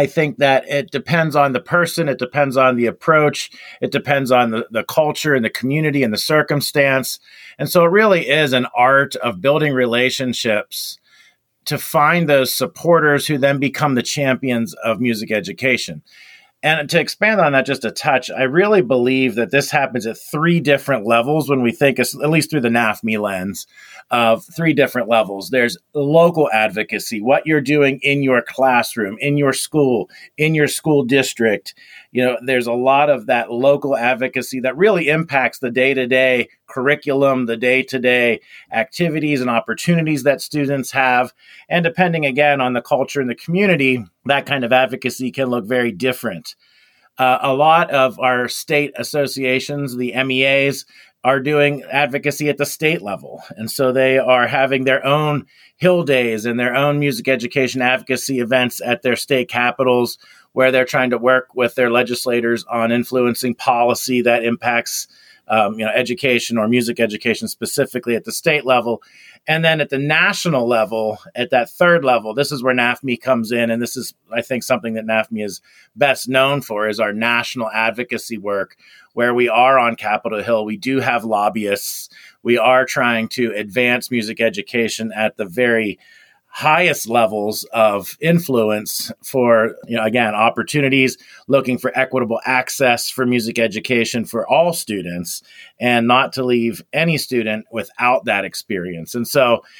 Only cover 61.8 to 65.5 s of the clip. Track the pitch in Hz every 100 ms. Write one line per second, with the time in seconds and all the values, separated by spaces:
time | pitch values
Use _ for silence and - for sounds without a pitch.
61.8 | 123 120 120 120 - 120 117 117 - 117
62.8 | 113 120 120 127 123 117 127 117 - 120
63.8 | 120 143 - 127 120 120 117 117 123 117
64.8 | - - - _ _ _ -